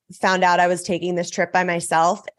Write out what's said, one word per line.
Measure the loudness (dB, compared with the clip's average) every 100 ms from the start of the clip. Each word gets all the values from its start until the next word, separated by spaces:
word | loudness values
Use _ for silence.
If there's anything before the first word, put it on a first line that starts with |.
| -20 -4
found | 0 2
out | 2 4
I | 2
was | 0
taking | -4 -4 -4
this | -4 -4
trip | -4 -2
by | 0 0
myself, | -2 -2 2 2 0 -6